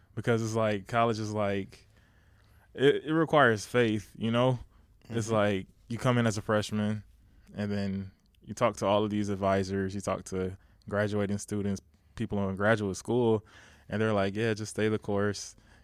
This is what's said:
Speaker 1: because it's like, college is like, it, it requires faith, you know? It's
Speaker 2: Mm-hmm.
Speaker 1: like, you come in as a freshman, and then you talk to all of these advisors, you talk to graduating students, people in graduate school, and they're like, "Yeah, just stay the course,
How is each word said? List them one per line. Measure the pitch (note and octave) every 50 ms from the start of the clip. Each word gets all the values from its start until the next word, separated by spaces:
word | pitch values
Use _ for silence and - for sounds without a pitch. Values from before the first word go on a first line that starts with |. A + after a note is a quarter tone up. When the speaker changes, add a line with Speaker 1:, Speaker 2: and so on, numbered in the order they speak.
| _ _ -
Speaker 1:
because | A2 - B2 A#2 A2
it's | A2+ A2 A2
like, | A2+ A2 G#2+ G#2 G2+ G2
college | - B2 A#2 A#2 A#2 A2 G#2+
is | G#2+ G#2
like, | G#2+ G#2+ G#2 G2+ G2 G2 G2 - - - - _ _ _ _ _ _ - _ - _ _ _ _ - - _ _ -
it, | - B2+ C#3+ G#2 G2+ -
it | D3 D#3
requires | E3 D#3+ - D#3+ D3 C3+ A#2 A2 G2+ -
faith, | - - B2 A#2+ A2 G#2+ G#2+ - - -
you | - G#2+ A2+
know? | A#2 A#2+ B2+ C3 B2 A#2 - - _ - - _ _ _ _ -
It's | A2+ A#2 G#2
Speaker 2:
Mm-hmm. | A2 A2+
Speaker 1:
like, | G#2+ G#2 G#2 G2+ F#2+ F#2 - - _ - -
you | A#2+
come | G#2+ - C3 B2
in | B2 A#2
as | A2+ G2+
a | A2
freshman, | - - G#2+ G#2+ G#2 - - G#2+ G#2+ G#2 G#2+ G#2 - - - - - - - - - - -
and | G#2+ G#2 -
then | G3+ G3+ G3+ G2 F#2+ G2 G2 G2 - _ _ _ _ _ -
you | - G#2
talk | - B2 A2 G2+
to | - A2+
all | G2 G#2 G#2 G#2+
of | G#2
these | G#2 G#2 G#2 G2+
advisors, | G2+ F#2 G2 F#2+ G2 G2 F#2+ F#2 G2 G2 F#2+ F#2+ G2
you | G2+
talk | - G2+ F#2+ F2+ -
to | - F#2+ F#2 F#2 F#2 F#2+ - _ _ - _ - A2
graduating | G2+ G2+ G#2+ G2+ G#2 G#2 G2+ F#2+ G2+
students, | G2+ - - G#2 G#2 G2 G2+ G2 F#2 - _ _ _ _ _ -
people | - A2+ - G#2+ G2+ G2+ F#2+
in | F#2+
graduate | F#2 G#2 G#2+ A2+ G#2+ G#2 G2 F2+
school, | - - - A#2 B2 A#2+ A2+ A2 G#2 - - - - - - - - - -
and | G#2 G#2
they're | A2 A2 G#2+
like, | G2 G2 G2+ G2
"Yeah, | G#2+ A#2 A2+ G#2+
just | G#2 G#2+ -
stay | - - G#2+
the | A2 G#2+
course, | G#2 - - G2+ G2+ G2+ G2+ G2 - - - - - _ - - -